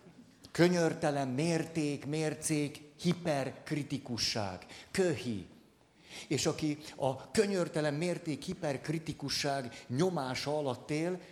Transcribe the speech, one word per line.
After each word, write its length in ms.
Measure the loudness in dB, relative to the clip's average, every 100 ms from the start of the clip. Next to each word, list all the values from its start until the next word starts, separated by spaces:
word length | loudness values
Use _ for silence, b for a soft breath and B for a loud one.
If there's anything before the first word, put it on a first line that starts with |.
| -20 -20 -20 -20 -2
Könyörtelen, 800 | 6 6 6 4 2 2 2 0
mérték, 760 | 2 2 2 0 0 0 0 -2
mércék, 760 | 0 0 -2 0 0 0 -4 -16 -2
hiperkritikusság. 1700 | 0 2 2 0 0 -4 -4 -4 -2 -4 -4 -2 0 0 -2 -4 -10 B B
Köhi. 560 | 2 4 2 -2 -4 -6 -16 -20 -20 _ B B B B
És 180 | 0 2
aki 320 | 2 0 -2 B -2
a 340 | 0 0 0
könyörtelen 640 | 2 4 2 0 0 0
mérték, 480 | 0 0 -2 -2 -4
hiperkritikusság 1400 | -4 -4 -2 -2 -2 -4 -4 -6 -4 0 0 0 -2 -8 -4
nyomása 720 | 2 2 2 -2 -2 0 0
alatt 320 | 0 -2 -2
él, 300 | 0 0 -2 B